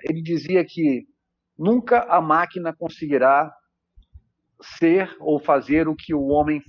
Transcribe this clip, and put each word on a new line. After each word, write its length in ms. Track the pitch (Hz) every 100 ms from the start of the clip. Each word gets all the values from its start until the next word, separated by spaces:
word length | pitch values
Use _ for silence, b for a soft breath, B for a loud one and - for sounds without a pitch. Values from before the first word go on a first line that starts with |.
ele 160 | 139 160
dizia 420 | 160 160 - 185
que 420 | 165 165 151 123 - _ _ _ _ -
nunca 420 | 180 240 240 240
a 180 | 240 175
máquina 540 | 156 160 175 185 165
conseguirá 760 | - 165 - 151 135 131 143 156 - _ _ _ _ _ - _ _ _ _ - -
ser 380 | 165 190 - -
ou 220 | 156 147
fazer 480 | 160 143 131 156 156
o 80 | 151
que 160 | -
o 140 | 151 139
homem 340 | 147 151 151